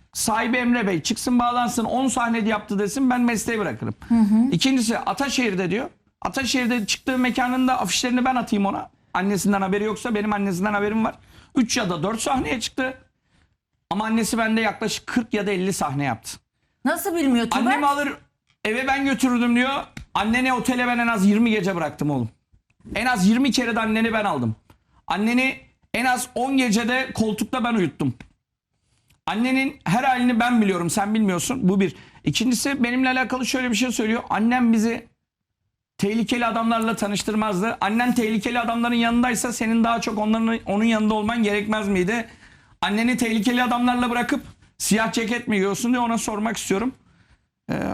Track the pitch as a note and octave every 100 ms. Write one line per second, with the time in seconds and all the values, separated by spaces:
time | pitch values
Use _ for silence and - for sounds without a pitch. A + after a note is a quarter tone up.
0 | _ - - A3 A#3+ B3 A#3+ A#3+ G3+ E3+
1 | - A3 - B3 A#3+ A#3+ A#3+ A#3+ A3 B3
2 | C4+ B3+ A#3 A3+ G#3+ G#3 G#3+ G3+ G3+ C4
3 | C4 B3 A#3+ A3+ - A3+ F3 A2+ A2+ -
4 | - A#3 G#3 G#3+ B3+ E3+ C4+ C4 A3 A#3
5 | - F#3+ C#4 - A#3+ F#3 F#3 G3+ D4+ _
6 | _ _ - C4+ B3+ C4 A#3+ B3 G3 -
7 | - B3+ B3 C4+ B3 B3+ B3+ B3+ G3 -
8 | B3 B3 B3+ B3+ A#3 G#3 G3 - - _
9 | _ - G3 G3+ G3 G3 F#3+ G3+ G#3+ G3+
10 | B3+ G#3 G#3+ G#3 G3+ F3 G#3 G3+ G#3 A3
11 | A3 - - - - - A#3 B3 G3+ E3+
12 | F3+ A3+ D4 C4 D3+ A#3+ - - C4 C4
13 | _ _ _ _ _ _ _ _ - F#3+
14 | A3 A3+ A3 A3+ A3 A3 A3 - G#3+ -
15 | - B3+ A3+ G#3 G3 F#3+ F#3+ - D3+ C#3
16 | C#3 A2+ - - _ _ _ _ B3+ E4
17 | G4 E4+ C#4 A#3+ A#3 G3+ A3+ F#4+ C#4+ C#4+
18 | C#4+ - _ _ _ _ G#3 A#3 C4 C4+
19 | C#4 C4 C4 A#3+ A#3+ A#3+ C4 C#4 - -
20 | - F3 G#3 B3 C4 B3 A#3 B3 B3 A#3+
21 | A#3 A3+ G3 G#3 A#3+ G#3+ F#3 F3 D3+ -
22 | D3 C#3 A2+ - _ - _ _ - G3
23 | B3 A#3+ F#3 A#3 C#4 A#3 A#3 A3+ A3 G#3+
24 | A3+ A3 G3+ D3+ A#2 A2 _ - _ _
25 | - F3+ A3 A#3+ C4 - - _ _ A3
26 | B3+ B3+ - - C4 C4+ B3 G#3 A#3 B3+
27 | C4 - A3 G#3+ G#3+ B3+ A#3 A3+ E3 -
28 | C#3 - - _ _ _ _ _ _ _
29 | _ _ - G3 B3+ C4 C4+ - - G#3+
30 | C4+ B3+ B3 A#3 A#3+ A#3+ G3+ F3+ E3+ G#3+
31 | G3+ A3 G#3 F3 - - F3+ G3 F#3 -
32 | - - - - A#3 A#3 C#4+ C4+ A#3+ B3
33 | C4 B3+ B3+ B3+ B3 B3+ B3+ G#3 B3+ A3+
34 | A3+ A#3 - F#3+ A3+ B3 A#3 A3+ A3+ A#3+
35 | - _ _ _ _ _ _ _ _ -
36 | G3+ A3+ A3 A#3+ A#3 A3+ A3+ A3+ A3+ A3+
37 | G3+ G3+ - G#3+ G#3+ F3+ A3 - G3 A3
38 | B3 B3 A3 A3 A#3+ A#3+ A#3 A#3 A#3 A#3+
39 | A#3 A#3 B3 A#3 B3 - A3+ A3+ A3+ A#3
40 | A3+ A3 G#3+ A3+ A3+ A3+ - G3+ A3+ A3
41 | G#3+ G#3+ G#3 A#3 G#3 G#3 G#3 G#3+ G3+ F#3+
42 | F3+ A#3 A3+ - - - _ - F3+ G#3
43 | A#3 B3 A#3 A3+ G#3 B3 B3 A#3+ B3 B3
44 | B3 A#3+ A#3+ D4 - - _ - - G#3
45 | A3+ A#3 A3 A#3 A#3+ G#3 G3 G3 A#3 B3
46 | A3+ A#3 - G#3 A3 G#3+ - F#3+ B3 -
47 | _ _ _ _ _ _ - - G3+